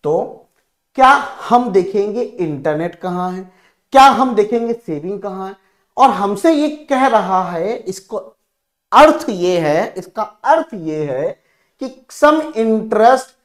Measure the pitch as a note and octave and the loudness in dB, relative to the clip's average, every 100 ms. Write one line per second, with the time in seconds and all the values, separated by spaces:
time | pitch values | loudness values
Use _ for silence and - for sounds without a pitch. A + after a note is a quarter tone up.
0 | D3+ E3 - - _ _ _ _ _ - | -2 -2 -4 -12 _ _ _ _ _ 2
1 | C4 C#4 - - - A#3+ B3 F#3+ F3+ G3+ | 4 4 0 -14 0 0 2 0 0 -4
2 | G3+ G#3 B3 - E3 C#3+ D3 D3+ E3+ - | -4 -4 -8 -6 -6 -4 -4 -4 -6 -8
3 | F#3 F3+ F3+ F#3 F#3 _ _ _ _ C4+ | -8 -6 -6 -8 -14 _ _ _ _ 6
4 | C4+ A3+ B3+ G#3+ G#3 A#3 A#3 A#3 - D3+ | 6 6 0 0 0 -2 -4 -6 -8 -10
5 | F#3 G3+ G3+ F#3+ F#3+ G3 _ _ _ - | -8 -10 -10 -10 -12 -16 _ _ _ 0
6 | B3+ F#3 G3+ G#3 E4+ D4+ D4+ D4+ - C4 | 2 2 -4 0 0 2 -2 -6 -4 0
7 | C4 A3 F#3 F#3 F3 F3 F#3 A#3+ - F#3 | 2 0 0 -2 -2 -6 -6 -6 -10 -12
8 | _ G#3 - _ _ _ _ _ _ A3+ | _ -12 -12 _ _ _ _ _ _ 6
9 | G#3+ - - F#3+ F3 F3 D#3 D#3 A3 F#3+ | 6 4 -4 -4 0 0 0 0 -2 -8
10 | F3+ - G#3+ _ A#3+ D#4+ - G#3 D#3+ D#3 | -12 -10 -10 _ 0 0 0 -10 -8 -6
11 | D3 C3 E3 - _ _ _ _ C4 - | -6 -4 -6 -8 _ _ _ _ -14 -14
12 | _ - D4 D#4 D#4 A3 A3+ A3 A3 G#3 | _ 0 2 2 -2 -4 0 0 -2 2
13 | A3+ C4 - _ | 4 4 -2 _